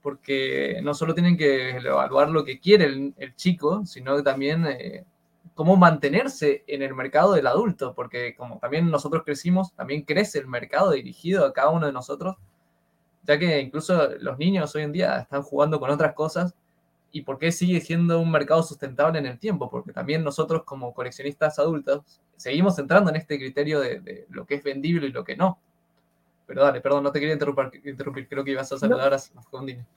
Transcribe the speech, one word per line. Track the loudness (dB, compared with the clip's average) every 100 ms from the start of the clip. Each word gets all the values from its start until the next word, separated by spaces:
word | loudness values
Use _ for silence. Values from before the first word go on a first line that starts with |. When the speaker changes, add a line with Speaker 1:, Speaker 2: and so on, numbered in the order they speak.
Speaker 1:
porque | -8 -10 -4 -2 -2 -2 -2 -4
no | -4
solo | -4 -2
tienen | 2 4 4
que | 4 2 0 -4
evaluar | 0 0 2 4 4
lo | 2
que | -2 -4
quiere | 4 6 6
el, | 0 -6 -8
el | -16 -4
chico, | -2 0 0 -2 -6
sino | -10 -2 0
que |
también, | 0 0 0 0 0
eh, | -2 -8 -14 -18 _ _ _ -20
cómo | -2 4 8
mantenerse | 8 6 2 0 0 0 0 0 -4
en | -6
el | -6
mercado | -6 0 4 6
del | 6 4
adulto, | 2 0 -2 -6
porque | -6 -8 -6 -8
como | -8 -16 -10
también | -4 0 2
nosotros | 0 0 -4
crecimos, | -4 -4 0 2 0
también | -6 -8 -6
crece | -2 -2 0 -4
el | -6
mercado | -8 -4 0 2
dirigido | 2 -4 -10 -2 2
a | 2
cada | 2 2
uno | 2 0
de |
nosotros, | -4 -8 -8 -8 -10 -18 _ _ _ _ _ _ _
ya | 0 2
que | 4 0
incluso | -2 -6 0 2 2 0
los | -8 -2
niños | 0 0 -2
hoy | -4
en | -4
día | 0 0 0
están | -4 -6
jugando | -4 0 2 0
con | -2
otras | 0 0
cosas, | 0 -4 -2 -4 -6 _ _ _ _ _
¿y | -12
por | -8 -2
qué | -2
sigue | 0 2 0
siendo | 0 0 2 2
un | 2
mercado | 0 2 2
sustentable | 2 -6 -12 0 2 2
en | -4
el | -6
tiempo? | -4 -4 -4
Porque | -8 -10
también | -10 -4 -2
nosotros | -2 -2 -2 -2
como | -4 -12 -10
coleccionistas | -8 -10 -8 -10 -2 -2 0
adultos | 0 0 -2 -4 _ _ _ _
seguimos | -4 2 2 2
entrando | 4 4 4
en | 0
este | -4 -6
criterio | -4 -4 0 0
de, | -2 -4
de | -12 -18 -16
lo | -16 -6
que |
es | -6
vendible | -4 -4 0 0 -2
y |
lo | -8
que | -10 -2
no. | -2 -2 _ _ _ _ _ _ _ _ _
Pero | 2
dale, | 4 4
perdón, | 0 2
no | 2
te | -2
quería | -2
interrumpir, | 0 -2 -2 -4 -6
interrumpir. | -16 -10 -10 -10 -10
Creo | -8
que | -4
ibas | -6 -6
a | -4
Speaker 2:
No. |
Speaker 1:
saludar | 0 2 2
a, | 0
a |
Facundo. | -4 -20 _ -12 -12 -14 -18